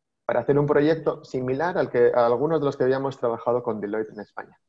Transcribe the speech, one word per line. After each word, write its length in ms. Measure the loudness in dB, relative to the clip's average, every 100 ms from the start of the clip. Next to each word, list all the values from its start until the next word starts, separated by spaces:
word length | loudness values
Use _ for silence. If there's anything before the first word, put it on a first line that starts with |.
| _ _ -4
para 140 | -2
hacer 180 | 2 2
un 80 | 2
proyecto 580 | 4 2 2 -2 -6
similar 540 | -6 -6 -4 -2 -2 -2
al 120 | -2
que, 220 | 4 4
a 120 | 4 4
algunos 340 | 2 0 0
de 60 | 0
los 100 | 0
que 80 |
habíamos 340 | 0 0 -2 -4
trabajado 460 | -4 -2 0 -2
con 160 | -2 -4
Deloitte 320 | -4 -4 -6
en 80 | -10
España. 360 | -14 -14 -16 _